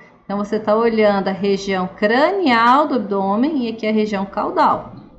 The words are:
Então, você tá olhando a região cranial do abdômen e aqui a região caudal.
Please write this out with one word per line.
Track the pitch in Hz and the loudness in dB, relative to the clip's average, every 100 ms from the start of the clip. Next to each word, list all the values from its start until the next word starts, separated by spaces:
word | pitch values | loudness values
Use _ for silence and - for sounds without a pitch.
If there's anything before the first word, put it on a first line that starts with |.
| - _ | -20 _
Então, | - 202 | -8 -6
você | 208 214 | -4 -2
tá | 214 220 | 0 2
olhando | 233 220 208 202 190 | 2 2 2 2 -2
a | |
região | 180 202 196 196 190 185 | -2 0 0 -2 -4 -4
cranial | - 208 240 320 403 330 233 233 269 311 | -2 0 2 2 2 2 4 4 4 2
do | 254 | -2
abdômen | 196 196 196 208 285 302 233 | -2 -2 0 0 0 -2 -4
e | |
aqui | 220 214 | -4 -2
a | |
região | 220 214 202 196 | 0 0 -2 -4
caudal. | - 302 349 277 - - - - | -6 -4 2 2 0 -6 -18 -20